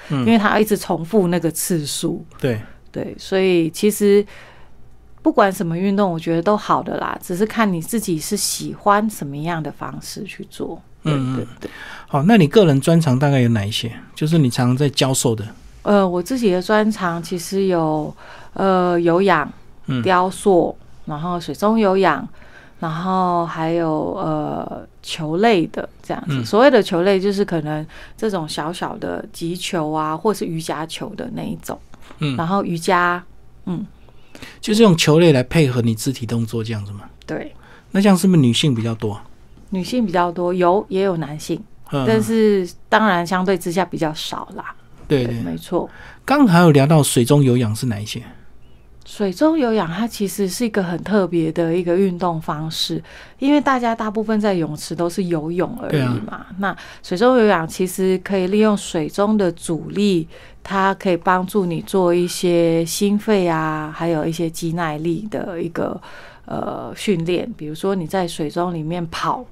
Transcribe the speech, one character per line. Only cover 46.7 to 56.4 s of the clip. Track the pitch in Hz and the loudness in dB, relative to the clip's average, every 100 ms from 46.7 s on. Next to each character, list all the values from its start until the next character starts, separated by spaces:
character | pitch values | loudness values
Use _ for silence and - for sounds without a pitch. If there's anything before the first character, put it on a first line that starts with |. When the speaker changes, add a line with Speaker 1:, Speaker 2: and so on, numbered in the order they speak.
Speaker 1:
聊 | 151 170 | 8 6
到 | 165 | 6
水 | 131 - 120 | 4 2 4
中 | 147 | 6
有 | 135 123 | 6 4
氧 | 117 110 | 0 -2
是 | 131 | -4
哪 | 107 | -4
一 | 107 | -6
些？ | - 120 - - - - - - - | -10 -12 -18 -20 -20 -20 -20 -20 -20
Speaker 2:
水 | - - 202 | -16 -4 -4
中 | 180 311 320 | 2 2 2
有 | 247 | 2
氧 | 220 165 | 2 0
它 | 170 226 | -2 -4
其 | - 196 | -2 -4
实 | - 196 | -2 -4
是 | 185 | -2
一 | 240 | -2
个 | 214 | 0
很 | 175 170 | -2 -4
特 | - 208 180 | 0 2 2
别 | 170 160 | 2 0
的 | 160 165 170 | 0 0 0
一 | |
个 | 175 175 | 2 2
运 | 196 175 | 2 0
动 | 180 165 | -2 -2
方 | 165 151 156 | -4 -6 -6
式， | 160 - 165 - - - - | -6 -4 -6 -8 -16 -20 -2
因 | 269 | 2
为 | 294 | 4
大 | 277 262 | 4 0
家 | 233 | 0
大 | 226 220 | -2 -2
部 | 208 | -4
分 | 214 220 | 0 0
在 | 208 | 2
泳 | 185 151 151 | 0 -2 -4
池 | - 165 | -8 -4
都 | 170 | -2
是 | 170 180 | -2 -2
游 | 165 151 | -2 -2
泳 | 175 170 - | -2 -4 -4
而 | - | -4
已 | 151 | 0
嘛。 | 127 120 107 | 0 -2 -6
Speaker 1:
对 | |
啊。 | - | -12